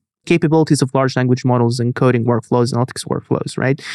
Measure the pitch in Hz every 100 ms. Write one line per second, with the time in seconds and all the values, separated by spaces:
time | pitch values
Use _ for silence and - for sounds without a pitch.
0 | _ _ - 170 165 160 156 147 131 139
1 | 131 131 127 127 131 123 117 120 120 -
2 | 127 120 117 117 - 123 120 120 123 -
3 | - - - - - - 127 143 -